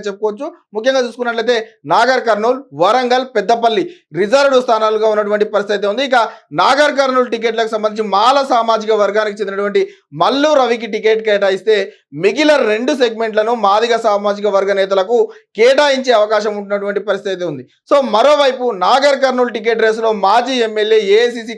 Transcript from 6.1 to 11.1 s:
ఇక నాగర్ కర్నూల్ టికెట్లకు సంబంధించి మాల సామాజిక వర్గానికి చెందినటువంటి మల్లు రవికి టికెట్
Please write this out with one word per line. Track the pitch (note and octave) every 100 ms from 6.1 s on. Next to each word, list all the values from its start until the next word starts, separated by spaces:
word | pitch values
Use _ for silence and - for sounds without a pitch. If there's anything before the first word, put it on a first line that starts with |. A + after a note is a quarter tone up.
ఇక | B3 G#3+ - - D3
నాగర్ | G3+ C#4 D4 C4
కర్నూల్ | C4+ B3+ A#3+
టికెట్లకు | A3+ A3+ A3+ A3
సంబంధించి | A3 G#3+ G#3 G#3 F#3+
మాల | A#3 C#4 C4+
సామాజిక | B3 A3+ A3 G#3 A3
వర్గానికి | G3 G#3 G#3+ G#3
చెందినటువంటి | G3 G3 G3+ G3 - - _ C#3+
మల్లు | F#3 C4+ D4+ D4
రవికి | A#3+ A#3 A3
టికెట్ | G#3 G#3+